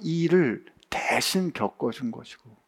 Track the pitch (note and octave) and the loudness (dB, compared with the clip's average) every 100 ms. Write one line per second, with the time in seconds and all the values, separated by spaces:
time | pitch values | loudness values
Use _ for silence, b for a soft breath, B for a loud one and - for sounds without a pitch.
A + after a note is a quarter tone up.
0 | E3 E3+ E3 F#3 C3+ F2+ - _ - - | -4 0 4 6 4 0 -10 _ -10 -6
1 | - A2+ - F#3+ F3 - G#2 - B2 - | -2 0 0 0 -2 -2 -4 -2 -6 -4
2 | A#2+ - - - A#2 A2 | -8 -8 -16 -20 -20 -20